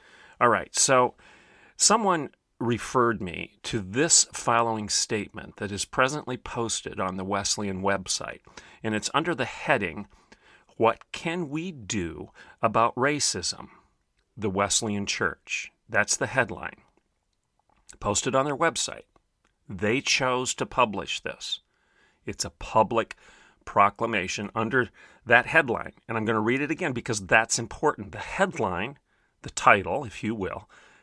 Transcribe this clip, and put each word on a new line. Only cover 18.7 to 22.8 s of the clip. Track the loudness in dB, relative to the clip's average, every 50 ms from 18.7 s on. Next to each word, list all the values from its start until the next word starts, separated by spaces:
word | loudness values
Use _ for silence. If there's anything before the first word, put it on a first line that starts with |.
| 0 -2 -4 -6 -6 -12 -18 _ _ _ _ _ _ _ _ _ _ _ _ -12
They | -6 -2 0 2 2 2
chose | 2 2 2 2 2 2 0 0 0 -2 -2
to | -4 -4
publish | -2 2 2 2 2 2 -4 -6 -6 -6 -6
this. | -6 -10 -10 -10 -8 -8 -8 -8 _ _ _ _ _ _ _ _ _ _ _ _ -12
It's | -10 -8 -8 -8
a | -8
public | -8 -12 -8 0 2 2